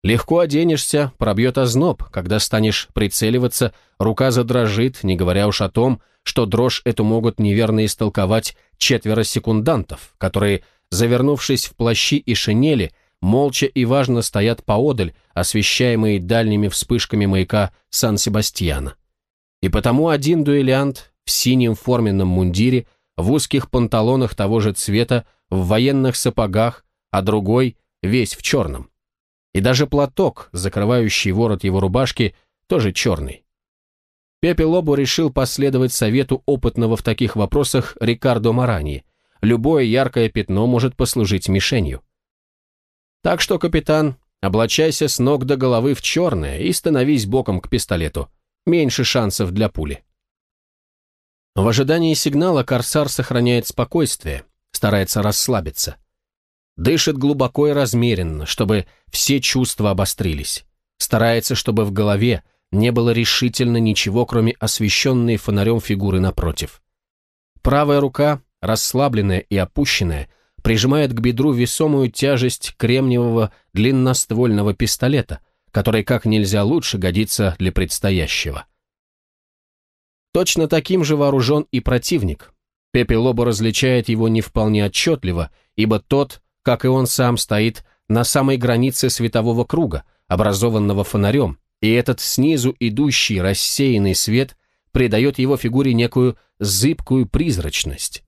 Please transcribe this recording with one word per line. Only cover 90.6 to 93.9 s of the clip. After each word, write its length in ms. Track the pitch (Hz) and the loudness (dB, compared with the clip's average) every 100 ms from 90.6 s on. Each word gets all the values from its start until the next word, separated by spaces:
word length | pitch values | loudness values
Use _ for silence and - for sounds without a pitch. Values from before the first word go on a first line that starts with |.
| 117 110 101 101 | 0 0 0 0
фонарём, 540 | 98 104 101 139 107 73 _ _ | -2 0 0 2 0 -4 _ _
и 100 | 107 | 0
этот 280 | 120 123 123 | 2 0 -4
снизу 560 | - - 143 151 123 - | -2 0 2 2 0 0
идущий 600 | 120 107 147 120 - 98 | -4 0 0 0 0 0
рассеянный 760 | 92 101 - - 139 | 0 -2 -4 0 2